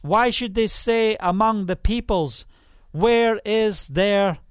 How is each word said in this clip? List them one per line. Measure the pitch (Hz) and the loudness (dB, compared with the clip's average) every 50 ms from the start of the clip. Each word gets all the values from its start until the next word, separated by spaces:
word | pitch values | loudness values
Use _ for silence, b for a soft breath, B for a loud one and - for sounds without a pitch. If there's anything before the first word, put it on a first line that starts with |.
| - | -2
Why | 143 180 220 240 247 | 0 2 2 2 2
should | 226 - 247 233 190 | 0 -2 -4 -4 -2
they | 226 226 208 | -2 0 2
say | - - - 233 226 226 226 220 220 - | 2 2 2 2 2 2 2 0 -2 -2
among | - 180 180 190 220 220 220 208 196 | -2 -2 0 0 0 0 0 -2 -4
the | 175 185 | -6 -6
peoples, | - - - 220 240 233 - 214 185 160 139 - - - b b b b b b b b b b | -2 -2 -2 -2 -2 -2 -2 -2 -2 -2 -2 -4 -8 -10 b b b b b b b b b b
"Where | 147 185 233 233 233 233 226 226 208 - | 0 2 2 4 4 2 2 0 -2 -4
is | 214 214 220 220 214 202 - - - | -2 -2 0 0 0 0 -2 -2 -2
their | 135 160 190 202 202 196 202 190 165 - - - | -2 -2 0 2 2 2 0 0 -2 -6 -10 -20